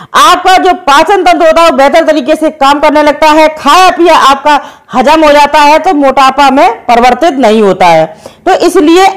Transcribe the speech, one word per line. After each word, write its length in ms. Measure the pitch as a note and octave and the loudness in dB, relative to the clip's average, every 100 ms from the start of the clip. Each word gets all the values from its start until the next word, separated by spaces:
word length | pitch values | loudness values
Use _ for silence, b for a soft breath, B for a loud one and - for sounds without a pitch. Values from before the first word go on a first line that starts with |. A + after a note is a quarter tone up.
| B B3 | B -2
आपका 400 | D#4 F4+ F#4 F#4 | 0 0 0 0
जो 160 | F#4 F#4 | 0 -2
पाचन 480 | C#4+ C#4 D#4+ G4+ | -2 0 0 0
तंत्र 240 | F4 E4+ D#4+ | 0 0 0
होता 140 | D#4+ | 2
है, 80 | E4 | 0
वो 80 | C4 | 0
बेहतर 280 | C#4 E4+ D#4 | 0 0 0
तरीके 300 | D4+ B3+ D#4 | -2 -2 -4
से 140 | D#4+ | -4
काम 280 | D4+ C4+ C#4+ | -2 -2 0
करने 240 | D4+ D4 | 0 0
लगता 240 | D4 C#4+ D#4 | -2 0 0
है, 180 | D4+ D#4 | 2 0
खाया 400 | D#4 C4+ F4 F#4 | -2 0 2 2
पिया 260 | F4 E4+ D#4 | 2 0 2
आपका 440 | C4 C#4 D4 C#4+ B B _ | 0 0 0 -2 B B _
हजम 300 | - B3 D#4+ D4+ | -4 0 0 2
हो 60 | |
जाता 280 | C#4+ C#4+ D4+ | 2 0 0
है, 200 | D4 D#4 | 2 0
तो 140 | E4+ | 0
मोटापा 560 | D4 C4+ C4+ C4 C4+ C#4 | 0 0 0 0 0 0
में 360 | C4 F#4 A4+ - | 2 0 -2 -2
परिवर्तित 480 | A#3 B3 A#3+ E4 C4+ | 0 0 0 -2 0
नहीं 260 | A3+ A3 | 0 0
होता 260 | G3+ F#3 F3 | 0 0 0
है। 180 | D#3+ D#3+ B B B F4 | 2 -2 B B B -4
तो 100 | F#4+ | -2
इसलिए 480 | E4+ F#4+ D4+ F4 F#4+ | 0 0 2 2 0